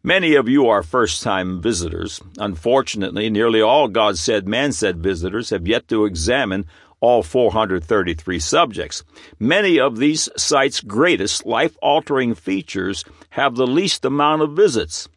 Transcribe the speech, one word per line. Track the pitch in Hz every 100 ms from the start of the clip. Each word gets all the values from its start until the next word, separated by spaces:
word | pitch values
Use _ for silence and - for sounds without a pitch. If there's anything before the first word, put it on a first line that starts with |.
Many | 143 185 165 147
of | 117
you | 139 123
are | 101
first-time | 85 127 104 - 117 95 92 92
visitors. | 104 92 85 85 87 - - -
Unfortunately, | 104 85 117 131 127 110 95 82 110
nearly | 104 117 113
all | 107 143 135
God | 101 107 90
Said, | - 110 95
Man | 113 143
Said | - 104 87
visitors | 90 87 90 107 113
have | 98 87
yet | 117 _
to | 113 107
examine | 85 85 127 117 95 98 - _ _
all | 120 120
four | 95 127 113
hundred | 107 107 92
thirty-three | 80 110 90 82 - 87
subjects. | 78 151 156 92 78 - - - - -
Many | 110 180 196 165
of | 127 110
these | 143 151 - -
sites' | - 143 135 -
greatest | 107 104 175 117 104 - -
life-altering | 117 156 _ 139 151 - 135 123 110
features | - 98 - 98 92 95 - - -
have | - 135 120
the | 127
least | 143 196 - -
amount | 143 147 156
of | 156 151
visits. | 208 117 76 - -